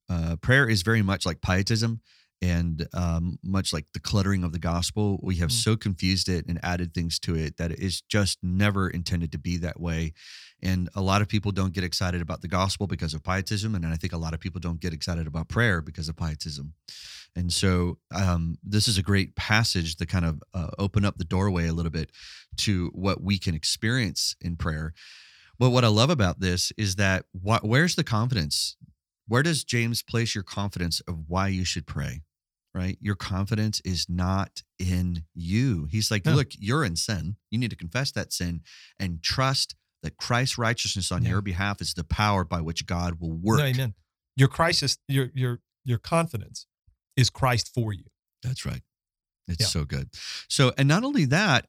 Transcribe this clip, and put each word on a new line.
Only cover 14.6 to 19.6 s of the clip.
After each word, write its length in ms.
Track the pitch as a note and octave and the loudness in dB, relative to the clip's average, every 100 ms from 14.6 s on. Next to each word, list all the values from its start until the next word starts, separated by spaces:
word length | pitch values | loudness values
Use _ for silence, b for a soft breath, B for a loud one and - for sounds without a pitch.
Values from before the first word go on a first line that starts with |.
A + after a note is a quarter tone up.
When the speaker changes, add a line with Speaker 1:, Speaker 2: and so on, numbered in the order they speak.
Speaker 1:
don't 200 | E2+ E2+ | -4 -4
get 120 | F2+ | -4
excited 340 | D#2+ - E2+ D#2+ | -6 -4 -4 -4
about 220 | D#2 E2 | -6 -2
prayer 320 | - A#2 F2+ | 2 2 2
because 280 | D#2 D2+ D#2 | -2 -8 -8
of 80 | D#2+ | -4
pietism. 580 | E2 D2+ E2 C#2+ C#2+ D#2+ - B B B B | -4 -4 -8 -10 -12 -14 -20 B B B B
And 180 | - F2+ | -6 -4
so, 460 | - G2 F2+ F2 - _ | 0 2 4 2 -4 _
um, 460 | F2 F#2+ F2 E2 E2+ | 0 2 2 0 -4
this 240 | - G#2 G#2 | -2 0 2
is 100 | F#2+ | 2
a 60 | |
great 320 | F2+ G2 F#2+ | 2 2 0
passage 640 | - - G#2+ | -4 2 4